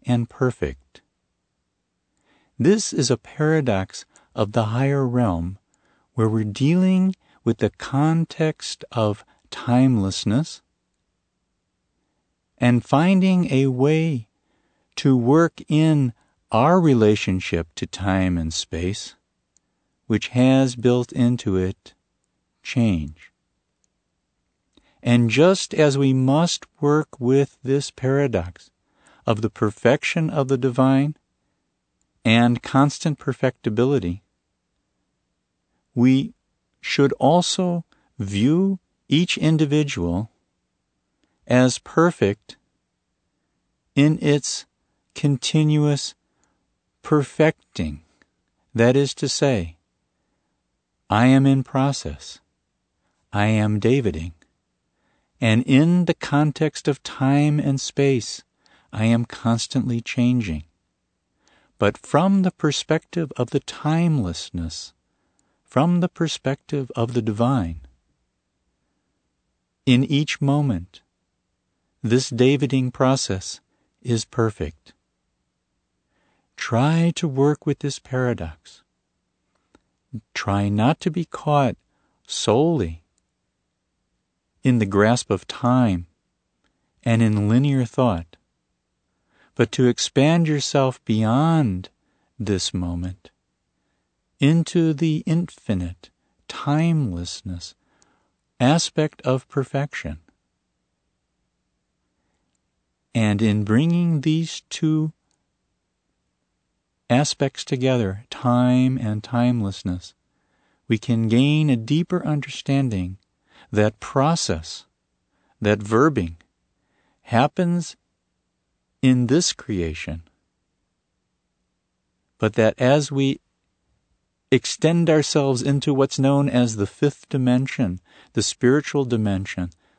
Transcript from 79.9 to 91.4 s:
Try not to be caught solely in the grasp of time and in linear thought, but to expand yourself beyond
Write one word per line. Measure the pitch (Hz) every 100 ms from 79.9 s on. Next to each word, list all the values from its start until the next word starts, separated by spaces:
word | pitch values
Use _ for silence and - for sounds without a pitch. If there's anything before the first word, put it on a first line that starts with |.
| _ _ 110 -
Try | - 104 101 101
not | 104 117 160
to | 180
be | 160
caught | 160 - - 147 127 - _ _ _ _ -
solely | - - 113 160 160 85 82 _ _ _ _ _ _ _ _ _ _ _ _ _ _ _ _
in | 135 120
the | 101
grasp | 98 107 120 -
of | 98 -
time | - 123 127 117 90 85 _ _ _ _ _ _ _ _ _
and | 120 113
in | 113 104 104
linear | 117 143 135 120
thought, | - 127 85 85 _ _ _ _ _ _ _ _ _ _ _ _ -
but | 117
to | - 123
expand | 117 - - 147 170 160
yourself | 147 - 143 131 - -
beyond | 110 110 123